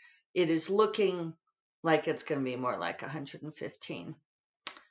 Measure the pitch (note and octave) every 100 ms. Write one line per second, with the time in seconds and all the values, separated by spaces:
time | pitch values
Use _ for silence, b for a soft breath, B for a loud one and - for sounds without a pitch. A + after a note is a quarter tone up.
0 | B B _ F3 E3 D#3+ F3+ G3+ G#3 G#3
1 | G3 F3+ E3 - _ _ _ _ E3 D#3
2 | E3 D3+ - C#3+ C3 B2+ B2 G2 F2 F2
3 | - D3+ C#3 - D3+ - - - - E3
4 | E3 D#3 _ _ _ _ - B B